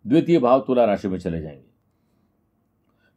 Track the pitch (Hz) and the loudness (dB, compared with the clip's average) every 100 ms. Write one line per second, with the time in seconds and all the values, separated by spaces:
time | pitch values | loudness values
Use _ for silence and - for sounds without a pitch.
0 | - 151 156 170 123 135 - 123 113 98 | 0 0 2 2 4 2 2 0 2 0
1 | 101 92 90 82 78 71 _ _ _ _ | -4 -8 -8 -8 -10 -18 _ _ _ _
2 | _ _ _ _ _ _ _ _ _ _ | _ _ _ _ _ _ _ _ _ _
3 | _ | _